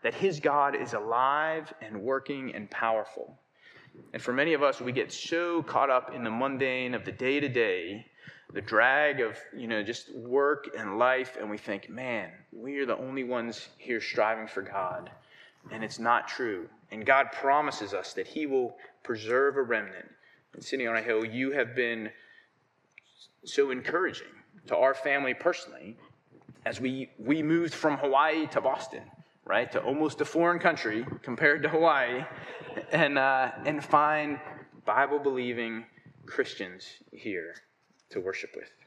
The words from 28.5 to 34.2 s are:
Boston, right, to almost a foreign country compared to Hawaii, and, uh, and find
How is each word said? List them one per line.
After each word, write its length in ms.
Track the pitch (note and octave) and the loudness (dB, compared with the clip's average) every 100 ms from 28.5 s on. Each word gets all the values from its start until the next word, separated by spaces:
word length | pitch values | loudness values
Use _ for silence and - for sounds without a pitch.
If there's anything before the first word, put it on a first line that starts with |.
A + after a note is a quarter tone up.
| C3 | 0
Boston, 400 | C3 C#3 - - - - - _ | 0 -2 -6 -12 -16 -20 -20 _
right, 260 | - G2+ B2 | 0 0 2
to 100 | - | -2
almost 380 | - D3 D#3 - | 0 0 0 0
a 40 | |
foreign 340 | D3 E3 E3+ E3+ | 0 4 4 6
country 460 | F3 D#3 A2+ G#2+ B2+ - | 4 2 -2 -2 -4 -8
compared 420 | - A#2 D3+ D3+ | -8 2 4 4
to 60 | C#3+ | 2
Hawaii, 540 | D#3 E3 C#3+ B2 B2 D#3+ - - - - - - | 4 6 6 2 -2 -6 -12 -14 -14 -10 -10 -2
and, 260 | D#3 D3 C#3 | 2 4 4
uh, 340 | C3+ C3 B2+ - | 4 4 2 0
and 180 | C#3+ D3+ | -2 -2
find 560 | - D3+ D3+ D3+ | 4 6 6 4